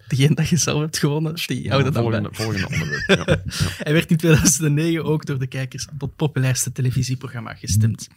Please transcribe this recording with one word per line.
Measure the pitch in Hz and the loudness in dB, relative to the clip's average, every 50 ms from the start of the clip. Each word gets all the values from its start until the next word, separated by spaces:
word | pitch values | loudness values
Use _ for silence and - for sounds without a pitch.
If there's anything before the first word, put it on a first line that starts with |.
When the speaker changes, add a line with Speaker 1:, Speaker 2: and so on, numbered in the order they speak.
| - - | -8 -2
Speaker 1:
degene | - 123 135 151 147 | 2 4 4 4 4
dat | - 160 - | 2 2 2
je | 175 | 2
zelf | 143 - - - 147 | 2 2 2 0 0
hebt | 151 160 160 - | -2 -2 -2 0
gewonnen, | - 151 143 156 160 156 165 170 - | 0 0 0 0 -2 -2 -4 -4 -6
die | - 139 123 - | -4 -4 -4 -2
Speaker 2:
Ja, | - | 0
Speaker 1:
houden | 123 139 139 131 - | 2 2 2 2 2
dan | 113 117 | 0 0
Speaker 2:
volgende, | 117 113 107 - - | 0 0 -2 -2 -4
Speaker 1:
bij. | - - 107 | -6 -4 -4
Speaker 2:
volgende | 110 - - - - | -2 -2 -2 -2 -2
onderwerp, | - - 156 - - - - | -2 -4 -4 -4 -4 -4 0
ja. | - 196 175 - | 2 2 2 2
Speaker 1:
<laughs> | |
Speaker 2:
Ja. | - - - - - - - - - - - | 2 0 0 -2 -4 -4 -2 -2 -2 -2 -4
Speaker 1:
Hij | - 151 151 | -2 0 2
werd | 165 165 - | 2 2 2
in | 175 | 2
tweeduizend | 156 - 170 156 131 170 180 151 - 160 151 147 | 2 4 6 6 6 6 4 2 2 2 2 2
negen | 147 160 165 165 165 139 | 2 2 0 0 0 0
ook | 143 156 156 151 | 0 -2 -2 -2
door | - 147 131 | -4 -4 -4
de | 131 | -4
kijkers | 127 - 135 131 131 - 135 - - - 139 | -6 -6 -6 -8 -8 -8 -10 -12 -10 -10 -8
tot | - 135 - | -8 -8 -4
populairste | - 160 151 - 135 131 131 127 - - 127 127 | -2 -2 -2 0 2 2 2 2 0 -2 -4 -4
televisieprogramma | - 127 127 117 135 127 120 131 127 - 131 - 120 113 110 - | -2 0 0 0 0 0 -2 -2 -6 -6 -10 -12 -10 -10 -12 -12
gestemd. | - - - 92 107 110 113 104 - - - - | -10 -4 0 2 4 4 2 0 -2 -8 -14 -16